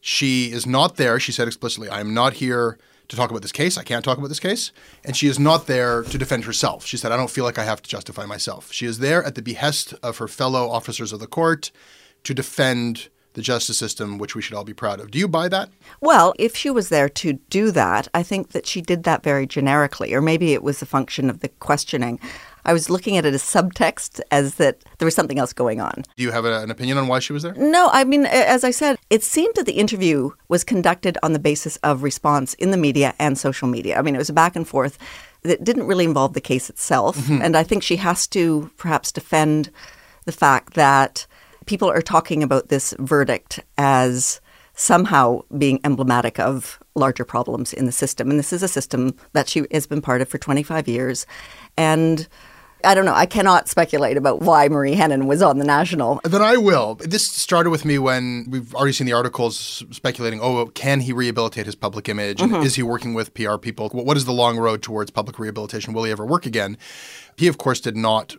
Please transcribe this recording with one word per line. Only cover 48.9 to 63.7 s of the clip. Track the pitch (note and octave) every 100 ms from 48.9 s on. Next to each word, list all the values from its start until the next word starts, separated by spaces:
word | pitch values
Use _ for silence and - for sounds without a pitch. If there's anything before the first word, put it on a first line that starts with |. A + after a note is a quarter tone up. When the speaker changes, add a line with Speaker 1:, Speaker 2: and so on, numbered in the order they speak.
| C3 B2+ - -
Speaker 2:
that | D3+ -
she | - C#3+
has | D#3 C#3+
been | D3+
part | C#3+ B2
of | C3
for | C#3+
twenty-five | - C#3 D3 D#3+ C#3
years. | A#2+ B2+ B2 - - - - - -
And | D#3+ D#3 D#3+ D#3+ D#3+ - - - - _
I | -
don't | G3
know. | G3
I | - F3+
cannot | G#3+ G3 F3+ -
speculate | - E3 D3 C#3 C3+
about | C#3 B2
why | - D#3 C#3+
Marie | D3+ C#3
Henein | E3+ D#3+ C3+ C3+
was | D3
on | F#3 C3+
The |
National. | C#3+ C#3+ E3 E3 A#2+ C#3
Speaker 1:
Then | E3 G3
I | G#3+ B3
will. | G3+ D#3+ G#2+
This | G#2+ E3 G#3+ -
started | - - F3 E3+
with | D#3+
me | D3+ C#3+
when | C3 B2+ B2 B2 A#2+
we've | C3 A#2
already | B2+ C#3
seen | C3 B2+
the |
articles | A#2+ B2 A#2+ A#2 G#2 - - A#2+
speculating, | A#2 - B2 A#2 A2
oh, | B2 B2 A#2
can | - C3+ C#3
he | B2+
rehabilitate | B2 A#2+ A#2 A2+ - G#2+
his |
public | G2+ G#2+ A2 G#2
image? | G#2 G#2 G#2
And | F#3
Speaker 2:
Mm-hmm. | G3
Speaker 1:
is | C#3+ B2+
he |
working | A#2+ A#2+ B2
with | A2+ G#2+
P | - G#2+
R | G#2
people? | A#2